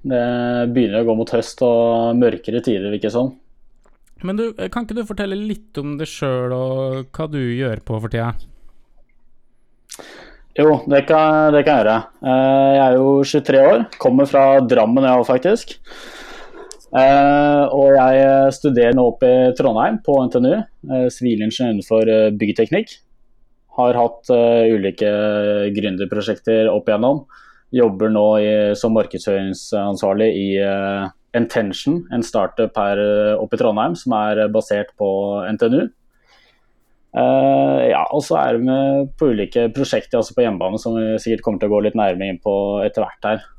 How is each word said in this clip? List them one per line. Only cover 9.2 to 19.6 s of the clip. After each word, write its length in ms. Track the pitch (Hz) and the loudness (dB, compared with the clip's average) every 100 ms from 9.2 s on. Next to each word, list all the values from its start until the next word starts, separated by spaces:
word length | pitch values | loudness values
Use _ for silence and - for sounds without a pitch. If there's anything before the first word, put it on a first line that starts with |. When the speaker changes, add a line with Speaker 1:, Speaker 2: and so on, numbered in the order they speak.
| _ - _ _ _ _ _ - - - - - - - | _ -20 _ _ _ _ _ -20 -20 -20 -20 -20 -10 2
Speaker 1:
Jo, 220 | 151 147 - | 2 2 2
det 160 | 139 139 | 0 4
kan, 400 | 156 156 156 156 | 2 4 4 4
det 80 | 147 139 | 4 4
kan 100 | 139 | 4
jeg 80 | 107 | 4
gjøre. 140 | 110 - _ | 0 -4 _
Eh, 480 | 131 131 135 135 135 | 0 2 4 4 4
jeg 100 | 139 135 | 4 4
er 100 | 127 | 4
jo 140 | 135 139 | 4 2
tjuetre 400 | 139 147 143 135 139 | 2 -2 2 4 6
år, 180 | 220 - - | 4 0 -2
kommer 260 | 127 127 139 | 2 2 4
fra 140 | 143 135 139 | 4 6 4
Drammen 420 | 123 120 110 127 135 | 4 2 2 2 2
jeg 160 | 127 | 2
også, 140 | 117 127 | 2 0
faktisk. 420 | 175 226 - - - - - - - - - - - - - | 0 -2 -4 -18 -20 -20 -20 -20 -20 -20 -20 -20 -20 -20 -4
Eh, 680 | 123 135 139 143 143 147 147 143 | 2 4 6 4 4 2 2 2
og 220 | 139 139 | 4 6
jeg 640 | 139 131 135 135 135 135 131 | 6 6 4 4 4 2 2
studerer 400 | 147 120 117 131 | 0 2 4 4
nå 80 | 123 | 2
oppe 160 | - 127 | 2 2
i 240 | 127 127 | 4 4
Trondheim 460 | 123 | 2